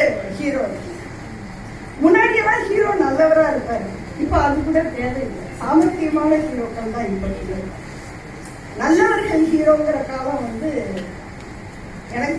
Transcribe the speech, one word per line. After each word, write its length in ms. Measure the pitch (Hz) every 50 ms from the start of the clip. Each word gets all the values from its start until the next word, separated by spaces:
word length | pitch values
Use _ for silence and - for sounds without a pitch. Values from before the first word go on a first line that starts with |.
| 269 - - - - - -
ஹீரோ. 320 | - 294 277 262 262 233 196 - - - - - - - - - - - - - - - - - - - - - - - - - -
முன்னாடியெல்லாம் 680 | 285 330 381 - 480 480 440 440 440 440 440 - - 392
ஹீரோ 220 | 392 403 427 415 403 330 285
நல்லவரா 420 | 269 269 294 320 311 320 320 311 285
இருப்பாரு, 380 | 277 262 233 240 233 202 196 190 196 - - - - 311
இப்ப 160 | 285 - 339 349 285
அது 140 | 285 285 311 -
கூட 160 | 320 311 320 320 - -
தேவையில்லை. 460 | 247 247 247 254 269 269 214 190 185 180 - -
சாமர்த்தியமான 760 | - 240 254 302 320 349 - - 330 320 302 302 302 302 311 311 311 302
ஹீரோக்கள் 500 | - 254 240 233 226 - 233 220 220 220
தான் 160 | 233 220 196 196
இப்ப 140 | 190 190 190 196
இல்லை. 220 | 196 - 190 185 190 190 190 - - - - - - - - - - - - - - - - - - - - -
நல்லவர்கள் 680 | 214 233 294 320 359 - 440 440 415 392 - 330 311 320 -
ஹீரோங்கிற 480 | 311 302 302 311 302 302 302 302 285 269 254
காலம் 360 | - 262 262 254 269 285 254 240
வந்து 260 | 233 220 226 311 311 277 240 202 196 190 190 190 190 - - - - - - - - - - - - - - - - - - - - 233
எனக்கு 220 | 240 269 285 320